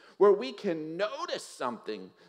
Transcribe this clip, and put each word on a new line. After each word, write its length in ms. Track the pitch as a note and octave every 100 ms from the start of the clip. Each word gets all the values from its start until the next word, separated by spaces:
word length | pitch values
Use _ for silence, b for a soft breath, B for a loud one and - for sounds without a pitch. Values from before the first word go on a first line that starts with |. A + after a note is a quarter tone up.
| B -
where 160 | G3+
we 180 | G3+ B3+
can 460 | - G3+ E3 D#3 E3+
notice 480 | G#3+ C#4+ F4 A#3
something 680 | - - C3 A2+ - G#2 F#2 B